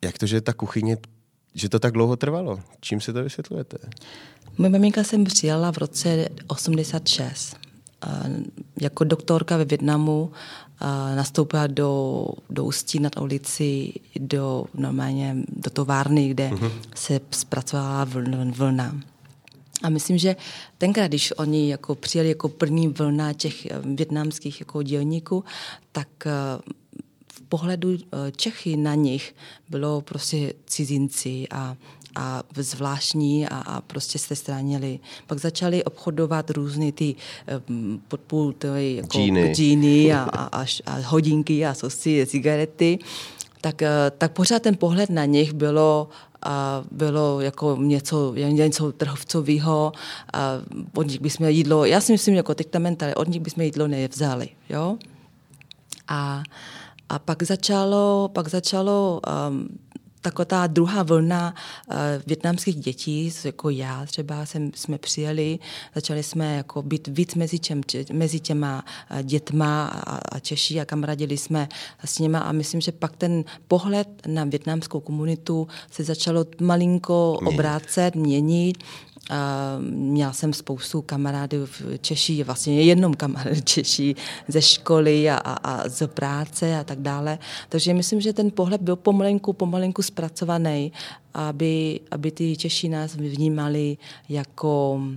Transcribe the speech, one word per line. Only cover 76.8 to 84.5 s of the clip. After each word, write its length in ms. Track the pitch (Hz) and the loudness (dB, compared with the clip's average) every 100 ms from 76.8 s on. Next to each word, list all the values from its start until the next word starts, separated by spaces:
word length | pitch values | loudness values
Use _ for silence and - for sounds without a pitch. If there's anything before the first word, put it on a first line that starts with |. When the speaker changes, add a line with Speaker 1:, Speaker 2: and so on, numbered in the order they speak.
| 175 180 175 175 170 160 | 4 2 2 4 4 4
Speaker 1:
Měnit. 140 | 170 | 2
Speaker 2:
obrácet, 600 | 151 151 151 - - 180 175 | 2 2 0 -2 2 2 2
měnit. 640 | 151 139 151 170 175 180 - - - - - | 2 4 4 4 4 0 -8 -18 -20 -20 -6
A 460 | 143 139 135 139 135 | -4 -2 -2 -4 -4
měla 520 | 127 127 139 147 139 | -4 -4 0 2 2
jsem 200 | 131 156 | 0 -2
spoustu 500 | 147 - 135 - 160 | -2 -6 -8 -4 -6
kamarádů 640 | 151 143 143 139 139 147 139 | -4 -4 -2 -2 -2 -4 -4
v 160 | - 131 131 | -8 -8 -6
Češí, 420 | - 151 - 156 | -4 -2 0 0
vlastně 400 | 131 127 - 147 | 0 -2 2 6
jenom 320 | 160 175 185 | 8 8 6
kamarády 480 | 147 143 135 131 151 | 2 -2 -4 -2 -2
<laughs> 20 | |
Češí 520 | 131 - 139 - 143 143 - - | 2 0 2 0 0 0 -6 -12
ze 140 | - | 0